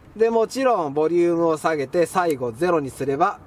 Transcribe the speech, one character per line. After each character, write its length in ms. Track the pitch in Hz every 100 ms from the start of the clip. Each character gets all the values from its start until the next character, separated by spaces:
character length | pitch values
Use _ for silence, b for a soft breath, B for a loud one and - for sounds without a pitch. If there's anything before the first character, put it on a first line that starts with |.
| B
で、 140 | 208 226
も 180 | 226 220
ち 160 | 254
ろ 240 | 262 214 151
ん 60 |
ボ 160 | 143 156
リ 160 | 175
ュ 80 | 170
ー 40 | 170
ム 100 | 170
を 80 | 156
下 180 | 160
げ 120 | 156 131
て、 180 | 175
最 320 | 165 190 175 139
後 160 | 123
ゼ 180 | 113 175
ロ 100 | 165
に 100 | 135
す 160 | - 135
れ 100 | 139
ば、 220 | 190 -